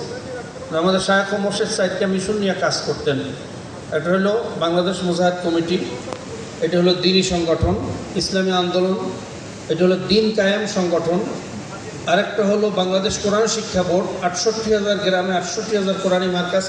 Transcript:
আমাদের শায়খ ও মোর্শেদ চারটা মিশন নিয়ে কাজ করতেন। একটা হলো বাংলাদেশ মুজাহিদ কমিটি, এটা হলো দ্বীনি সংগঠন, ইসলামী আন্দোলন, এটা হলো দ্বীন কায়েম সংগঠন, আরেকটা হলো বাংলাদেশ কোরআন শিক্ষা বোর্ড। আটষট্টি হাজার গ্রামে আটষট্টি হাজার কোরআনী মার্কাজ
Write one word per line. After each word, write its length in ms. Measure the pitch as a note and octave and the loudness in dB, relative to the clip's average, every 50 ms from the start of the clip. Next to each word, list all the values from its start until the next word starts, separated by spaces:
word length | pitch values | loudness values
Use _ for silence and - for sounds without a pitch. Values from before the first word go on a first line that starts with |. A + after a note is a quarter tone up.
| - - - - - - - - - - - - - - D#3+ D#3+ | -4 -8 -8 -10 -10 -10 -10 -10 -10 -10 -12 -12 -10 -4 -2 0
আমাদের 220 | E3+ F#3 F#3+ F#3 | 2 4 4 2
শায়খ 280 | F3+ - G3 G3 G3+ - G#3 | 4 4 4 4 4 2 0
ও 40 | G#3 | -2
মোর্শেদ 320 | G3 G3+ F#3+ - A3 F#3+ - | 0 0 0 0 -2 -2 0
চারটা 300 | - G3 F#3 F#3 - G3+ | 0 0 0 0 0 0
মিশন 300 | F#3+ F#3+ F#3+ F#3 - G#3+ G#3+ | 0 0 0 0 0 0 0
নিয়ে 160 | G3+ G3 F3+ F3+ | 2 0 0 2
কাজ 160 | F3 D#3 C#3 - - | 0 0 0 0 -2
করতেন। 320 | - D3 - - D3 C3+ B2+ - - - - - - - - - - - - - - - | -4 -4 -2 0 0 0 0 -2 -4 -8 -10 -10 -12 -12 -12 -14 -12 -14 -14 -8 -4 -2
একটা 180 | D#3 D3+ F3 | -2 2 2
হলো 220 | F3+ F#3+ F#3+ G3+ G#3 A#3 A#3 - - D3+ | 2 4 4 4 2 0 0 -2 -4 -2
বাংলাদেশ 360 | D#3+ E3+ E3+ F3+ F3+ F#3 F#3+ F3 F3+ | 0 2 2 2 2 2 0 0 0
মুজাহিদ 340 | F3+ E3+ E3 F3+ F3+ F3+ - - | 0 2 4 4 2 2 2 0
কমিটি, 360 | F3 E3 E3+ E3 E3 F3+ F3+ - - - - - - - - - - - - - - - - | 0 2 2 2 2 0 0 0 -2 -6 -8 -8 -8 -10 -10 -10 -12 -12 -12 -12 -12 -8 -4
এটা 160 | - E3 F3+ F3 | -2 2 4 4
হলো 140 | F3 F3+ F3+ | 4 4 4
দ্বীনি 280 | F3 - F3+ F#3 F#3+ F#3 | 4 4 4 4 4 4
সংগঠন, 520 | - F#3 F3 E3+ E3 D#3+ - - E3 F#3 A#3 C4+ - - - - - - | 4 2 0 2 2 2 2 2 2 2 2 -2 -4 -6 -6 -8 -6 -4
ইসলামী 360 | G3 E3+ - G3 F#3+ F#3+ F#3+ F#3 | -4 -2 0 0 0 2 2 2
আন্দোলন, 440 | F#3 F3+ F3+ F3 F#3 F3+ F#3 F#3+ A3 - - - - - - - - - - - - - - | 2 2 2 2 2 2 2 2 0 -2 -4 -6 -8 -10 -12 -12 -12 -12 -12 -12 -10 -4 -2
এটা 140 | D#3+ - F3+ | 0 0 2
হলো 120 | F3+ F#3 | 2 2
দ্বীন 300 | F3+ - - F#3+ A3 A3 G#3+ - | 0 0 2 2 2 2 2 2
কায়েম 260 | A3 G3 G3 G3+ G#3 G#3+ | 2 2 2 2 0 -2
সংগঠন, 520 | F#3+ - F#3+ F3+ F3 E3+ E3 - D#3+ F3 F#3 A3 - - - - - - - - - - - - C#3+ D3+ D3 - | -4 -2 -2 -2 0 0 0 0 0 0 0 -2 -4 -6 -8 -10 -10 -12 -12 -12 -12 -12 -12 -12 -12 -12 -8 -2
আরেকটা 360 | - E3 F#3+ G3+ - - - G#3 | 0 2 2 2 0 0 0 2
হলো 200 | G3 G#3 G#3 G#3 G#3+ | 2 2 2 2 0
বাংলাদেশ 440 | F#3 F#3 F#3 F#3 F#3 F#3+ F#3+ G#3+ G3 - | 0 0 0 2 0 0 0 0 -2 -2
কোরআন 280 | - G3+ G3 G#3+ A3+ | -2 0 2 2 2
শিক্ষা 360 | G#3+ - G#3+ - - - F#3 F3+ | 2 0 -2 -4 -2 0 0 0
বোর্ড। 240 | F3 E3 F#3 G3+ F3 - - - | 2 2 0 0 0 -4 -2 -2
আটষট্টি 480 | F3 F3 - - A3+ G#3+ A3+ G#3+ G#3+ A3 | -2 -2 0 0 0 0 0 0 2 2
হাজার 220 | G#3 G3+ G#3 G3+ | 2 2 2 0
গ্রামে 360 | F#3 G3+ F#3+ F#3 F3+ F3+ F#3+ F#3 | 0 2 2 2 2 2 2 0
আটষট্টি 380 | F3 F3 - - - G#3 A3 A3 | 0 0 -2 -4 -6 -4 0 0
হাজার 200 | G3+ F#3+ F#3+ F#3 - - | 0 2 0 0 0 2
কোরআনী 240 | G3 F3+ F#3 F#3+ | 2 2 2 2
মার্কাজ 380 | F#3 F3+ F3+ F3 - - F#3+ F#3 | 2 0 0 -2 0 0 0 0